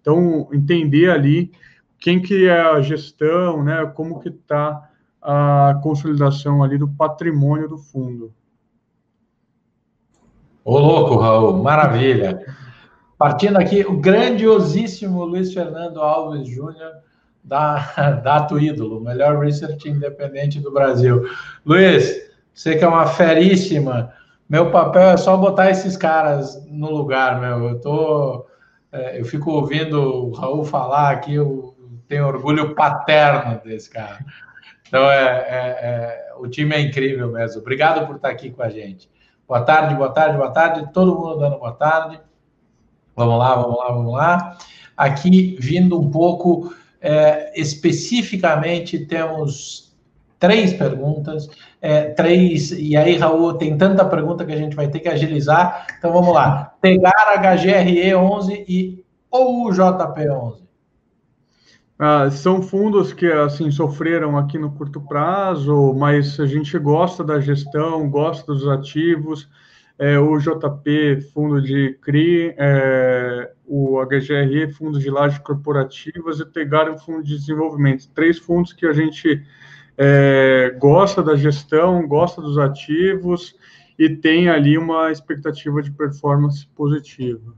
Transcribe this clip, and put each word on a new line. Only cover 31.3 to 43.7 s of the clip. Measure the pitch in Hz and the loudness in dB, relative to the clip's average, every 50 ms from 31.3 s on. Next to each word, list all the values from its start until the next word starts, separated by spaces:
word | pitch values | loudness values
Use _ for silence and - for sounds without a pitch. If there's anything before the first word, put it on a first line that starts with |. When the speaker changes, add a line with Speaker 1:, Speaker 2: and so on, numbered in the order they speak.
| 143 | -2
Speaker 2:
eu | 147 147 143 139 131 127 - - _ - 123 120 - - | -2 -2 -2 -4 -8 -10 -14 -20 _ -20 -20 -20 -20 -14
tenho | _ 147 143 143 | _ -4 -2 -2
orgulho | 139 131 127 131 147 151 151 151 151 151 | -2 -4 -4 -4 -2 -2 0 -2 -4 -2
paterno | - 156 143 147 - - - 156 151 151 143 139 131 123 123 117 110 - | 0 0 0 0 -2 -2 2 4 4 6 4 4 2 -2 -4 -8 -8 -8
desse | 113 110 107 - - | -12 -14 -14 -14 -14
cara. | _ 113 110 104 101 - - - - - - - - - _ - - _ _ | _ -14 -14 -14 -16 -18 -18 -20 -20 -20 -20 -20 -20 -20 _ -20 -20 _ _
Então, | _ - 131 135 139 | _ 0 4 4 6
é, | 139 139 135 | 6 4 4
é, | 127 123 127 127 123 123 127 123 127 127 - | 2 0 -2 -4 -4 -6 -6 -6 -6 -6 -6
é, | - 120 120 117 117 117 117 117 113 - - 123 | -6 -6 -6 -6 -6 -8 -10 -12 -16 -18 -18 -14
o | 127 123 | -14 -12
time | 123 - 151 151 151 | -6 -4 -2 -2 0
é | 151 | 0
incrível | 143 123 120 139 131 135 139 131 123 117 113 | -2 -2 -2 -2 -2 -2 -2 -4 -6 -6 -6
mesmo. | 117 117 113 - 110 101 | -6 -6 -6 -8 -12 -8
Obrigado | 120 131 135 151 160 165 - - | -6 -2 0 2 2 2 0 -4
por | - 143 | -6 -10
estar | 139 - 135 | -8 -6 -6
aqui | 123 117 - 127 | -6 -6 -12 -18
com | 120 - 123 | -12 -8 -8
a | 113 | -8
gente. | 104 110 104 98 95 92 _ _ _ _ _ _ _ _ _ | -8 -10 -14 -16 -18 -20 _ _ _ _ _ _ _ _ _
Boa | _ 127 120 120 | _ -4 -2 2
tarde, | - 156 156 156 156 143 | 4 2 4 4 2 0
boa | 135 139 131 | 0 -2 -2
tarde, | - 156 156 156 151 | 0 0 0 2 2
boa | 139 139 123 - | 0 -2 -2 0
tarde. | 160 160 165 165 160 151 147 - | 0 0 2 0 -4 -8 -6 0
Todo | 180 185 185 175 | 2 2 2 2
mundo | 165 170 165 160 151 | 0 -4 -6 -4 -2
dando | 147 143 143 127 | -2 -2 -4 -4
boa | 123 117 117 | -8 -12 -6
tarde. | - 147 151 160 160 160 160 160 156 _ _ _ _ _ _ _ _ _ _ _ _ _ _ _ _ _ _ _ | -2 -2 0 0 0 -2 -4 -12 -18 _ _ _ _ _ _ _ _ _ _ _ _ _ _ _ _ _ _ _
Vamos | - 120 117 117 | -2 0 2 2
lá, | 117 120 127 131 | 2 2 2 2
vamos | 123 120 120 | 0 0 -2